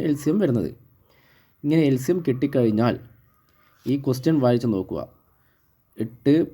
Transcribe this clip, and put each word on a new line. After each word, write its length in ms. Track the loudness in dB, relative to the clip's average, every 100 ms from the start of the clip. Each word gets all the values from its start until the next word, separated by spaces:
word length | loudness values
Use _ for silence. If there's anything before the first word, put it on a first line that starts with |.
| -2
എൽ 80 | -2
സി 60 | -2
എം 60 | 0
വരുന്നത്. 260 | 0 0 -4 -8 _ _ _ _ _ _ _ _
ഇങ്ങനെ 180 | -2 2 2
എൽ 80 | 2
സി 60 | 0
എം 40 | -2 -2
കിട്ടിക്കഴിഞ്ഞാൽ 680 | -2 -2 0 2 2 0 -2 -8 -20 _ _ _ _ _ _ -4
ഈ 40 | -2 -2
ക്വസ്റ്റ്യൻ 300 | -2 0 2
വായിച്ച് 240 | 2 2 0 -2
നോക്കുക. 260 | -4 -8 -10 _ _ _ _ _ _ _ _ -10
എട്ട്, 300 | -10 -2 2 2 0